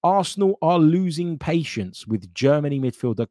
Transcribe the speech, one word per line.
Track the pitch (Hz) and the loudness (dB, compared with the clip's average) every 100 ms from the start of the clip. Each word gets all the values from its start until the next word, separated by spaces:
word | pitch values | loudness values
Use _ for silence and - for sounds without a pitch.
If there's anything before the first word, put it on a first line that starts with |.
"Arsenal | 170 196 180 - 196 196 | 2 2 0 0 0 2
are | 156 175 | 2 4
losing | 156 175 185 156 175 156 | 4 4 0 -4 -6 -6
patience | - 165 156 - 92 - - | -2 -2 -2 -6 -8 -10 -6
with | 110 92 | -6 -6
Germany | 87 131 147 147 139 | 0 2 2 0 -2
midfielder | 131 - 127 110 117 | -4 -2 -4 -2 -4